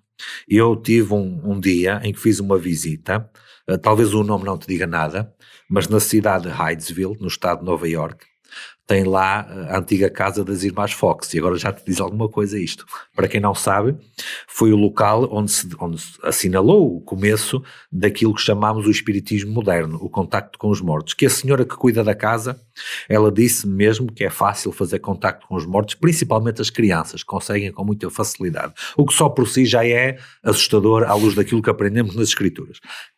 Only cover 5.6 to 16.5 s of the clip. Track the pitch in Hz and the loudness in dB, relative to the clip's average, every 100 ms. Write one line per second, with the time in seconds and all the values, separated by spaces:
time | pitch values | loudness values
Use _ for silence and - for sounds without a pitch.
5.6 | - 98 87 107 - 110 104 92 87 73 | -4 -2 2 0 2 2 2 0 -2 -4
6.6 | 82 82 80 87 95 107 90 - 90 85 | -4 -4 -6 -6 -6 -6 -8 -4 -4 -4
7.6 | 90 80 85 82 80 - _ _ _ - | -2 -2 -2 -4 -6 -10 _ _ _ -20
8.6 | - _ - 98 95 95 95 104 104 95 | -20 _ 0 0 2 2 2 0 -4 -12
9.6 | 80 95 90 95 95 - 95 104 95 95 | -6 -4 0 2 2 2 -2 -2 -4 -2
10.6 | 95 95 101 - 98 - - 82 87 87 | -2 -2 -4 0 0 0 -2 -2 0 0
11.6 | 104 95 - 90 90 107 107 110 101 101 | -4 -6 -4 -4 -2 -2 -2 -2 -4 -4
12.6 | 85 - - - - - 92 101 104 98 | -6 -10 -14 -18 -10 -2 0 0 0 0
13.6 | - 98 117 156 - - - - - - | 0 2 0 -2 -8 -16 -12 -14 -10 2
14.6 | 113 107 104 - 104 110 131 107 104 - | 4 6 4 2 2 2 0 -2 -2 -2
15.6 | 95 - 85 82 - - - - 92 | -6 -8 -8 -8 -12 -8 -4 -2 0